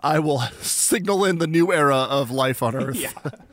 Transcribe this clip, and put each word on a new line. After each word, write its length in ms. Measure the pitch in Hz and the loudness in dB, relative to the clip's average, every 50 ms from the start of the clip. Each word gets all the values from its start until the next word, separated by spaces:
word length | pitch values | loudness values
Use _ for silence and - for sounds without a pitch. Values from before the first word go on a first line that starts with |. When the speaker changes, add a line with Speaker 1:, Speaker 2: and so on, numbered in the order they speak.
| - | 0
Speaker 1:
I 160 | 151 156 156 | 0 2 2
will 200 | 151 151 143 127 | 2 2 0 0
<laughs> 200 | 120 110 - - | -2 -4 -6 -10
signal 640 | - - - - - - 240 226 175 196 202 185 202 | -8 -6 -2 -2 0 0 0 0 0 0 0 2 2
in 140 | 190 180 | 2 2
the 100 | 165 165 | 0 -2
new 240 | 156 160 170 170 185 | 0 2 2 4 4
era 240 | 180 156 147 143 139 | 4 4 4 4 4
of 340 | 131 131 113 139 139 135 113 | 2 2 0 0 -2 -2 -2
life 320 | 127 135 131 131 127 - | 0 0 0 0 0 -2
on 140 | 131 113 113 | -2 -4 -2
Earth. 220 | 135 - 135 123 | -4 -4 -4 -4
Speaker 2:
Yeah. 140 | - - - - - - 143 - - - - | -4 -6 -6 -8 -10 -10 -12 -12 -12 -18 -20